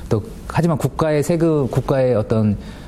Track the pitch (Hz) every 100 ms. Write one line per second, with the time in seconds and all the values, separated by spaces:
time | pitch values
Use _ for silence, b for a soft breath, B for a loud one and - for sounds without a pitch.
0 | B 110 - - - - 170 143 131 160
1 | 160 147 139 170 165 151 127 135 - 135
2 | 127 110 110 113 107 101 B B